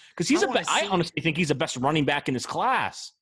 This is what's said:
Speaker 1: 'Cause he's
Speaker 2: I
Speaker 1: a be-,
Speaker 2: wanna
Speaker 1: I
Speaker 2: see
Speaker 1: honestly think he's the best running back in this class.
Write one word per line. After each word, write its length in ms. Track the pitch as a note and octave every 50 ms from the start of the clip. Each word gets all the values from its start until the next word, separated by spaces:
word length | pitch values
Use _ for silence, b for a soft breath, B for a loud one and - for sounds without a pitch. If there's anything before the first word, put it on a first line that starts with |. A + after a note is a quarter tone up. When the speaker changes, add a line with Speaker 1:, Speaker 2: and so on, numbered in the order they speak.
| B B B -
Speaker 1:
'Cause 100 | E3+ -
he's 140 | C#4 D#4+
Speaker 2:
I 40 | G4+
Speaker 1:
a 20 | -
be-, 60 | A#3+
Speaker 2:
wanna 100 | - E3+ -
Speaker 1:
I 140 | E3+ -
Speaker 2:
see 60 | G#3+ G#3
Speaker 1:
honestly 340 | F#3+ F3+ E3 - - -
think 160 | C3+ E3 D3+ D#3+
he's 120 | F3+ C#3+
the 60 | D3
best 220 | B2+ D#3+ D3 - B2+
running 280 | B2 C#3 D#3 D#3+ C#3+
back 220 | C3+ C#3+ C#3+ - -
in 60 | C3
this 140 | A#2+ - -
class. 640 | - D#3+ G3 B3 C4 G#3+ A#2+ F#2 - - - - _ _